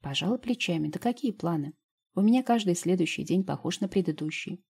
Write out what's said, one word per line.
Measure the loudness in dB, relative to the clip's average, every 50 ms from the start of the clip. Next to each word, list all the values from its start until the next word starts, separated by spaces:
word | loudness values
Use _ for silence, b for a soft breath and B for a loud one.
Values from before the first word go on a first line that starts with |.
Пожала | -8 -4 -4 -2 0 0 -2
плечами. | -2 -2 -4 -2 -2 0 -2 0 0 0 -2
Да | -4 -2
какие | -2 -2 -2 0 -4 -4
планы? | -4 -2 -2 -2 -2 -2 -2 -4 -8 _ _ _ _ _ _ _ _
У | 2
меня | 4 6 6 4 4
каждый | 2 2 2 4 2 0
следующий | 2 2 0 2 2 2 0 -2 -6 -2
день | 0 0 0 2
похож | 0 -4 -4 -4 -6 -4 -2
на | -4 0
предыдущий. | 0 0 0 0 -2 -2 -4 -6 -6 -6 -8 -8 -10 -12 _ _ _